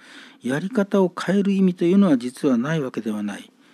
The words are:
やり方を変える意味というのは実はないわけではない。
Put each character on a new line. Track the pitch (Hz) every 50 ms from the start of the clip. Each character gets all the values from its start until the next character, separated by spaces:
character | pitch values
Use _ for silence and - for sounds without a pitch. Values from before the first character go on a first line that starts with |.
| - - - - - - - _
や | - 120 135 151
り | 175 190
方 | - 208 196 - - 196
を | 190 170 -
変 | - - - 190 202
え | 190
る | 202
意 | 196 190
味 | 190 185 175
と | - 180
い | 170 190
う | 202
の | 196 175
は | 139 120
実 | 120 123 123 - - 143
は | 127 113
な | 123 151 165
い | 160
わ | 135 127
け | - 123
で | 107 113
は | 104 104
な | 104 104 101 -
い。 | - - _ _ _ _